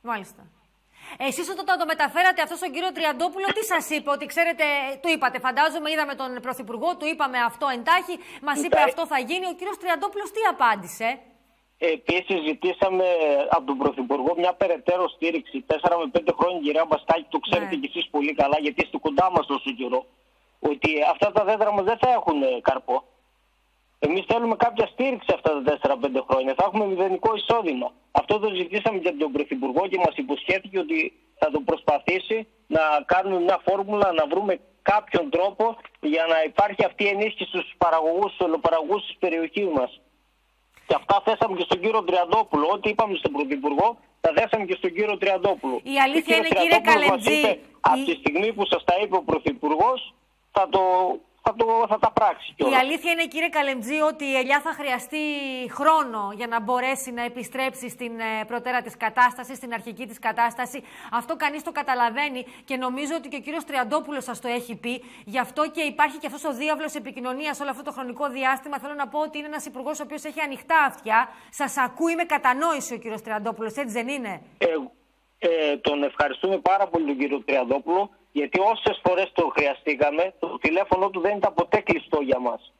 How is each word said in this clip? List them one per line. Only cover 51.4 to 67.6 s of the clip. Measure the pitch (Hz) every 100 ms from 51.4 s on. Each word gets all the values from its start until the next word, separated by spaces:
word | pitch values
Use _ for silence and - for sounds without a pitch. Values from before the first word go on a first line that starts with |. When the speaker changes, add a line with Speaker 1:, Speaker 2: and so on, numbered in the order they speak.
Speaker 2:
θα | 226 214
το, | 226 226 220
θα | 214
τα | 220
πράξει | - 220 - - -
κιόλας. | 269 269
Speaker 1:
Η |
αλήθεια | 262 320 339
είναι, | 330 330
κύριε | 320 330
Καλεντζή, | 320 277 262 220 302
ότι | 302 311 285
η | 269
ελιά | 262 277
θα | 311
χρειαστεί | 302 285 247 247 302 302 294 277 262 247
χρόνο | - 294 320 269 220 202 208
για | 240
να | 233
μπορέσει | 214 247 254 269 262
να | 240
επιστρέψει | 240 240 226 254 262 262 247
στην, | 240 240 226
ε, | 220 220 220
προτέρα | 240 247 247
της | 233 -
κατάστασης, | 220 226 247 240 240 269
στην | 247
αρχική | 226 233 214 254
της | 226
κατάσταση. | 233 226 233 233 240 269 - - -
Αυτό | 233 233 320
κανείς | 302 302
το | 302
καταλαβαίνει | 311 277 254 233 233 294 254 247 - -
και | 262
νομίζω | 254 254 285 330
ότι | 277
και | 277
ο |
κύριος | 262 320 311
Τριαντόπουλος | 277 254 302 302 285
σας | 254 233
το | 247
έχει | 240 240 220
πει. | 240 247 - - -
Γι' | 240
αυτό | 254 277 311
και | 311
υπάρχει | 294 302 294 294
και | 285
αυτός | 277
ο | 320
διάβλος | 240 302 302 311 294
επικοινωνίας | 240 262 247 262 302
όλο | 277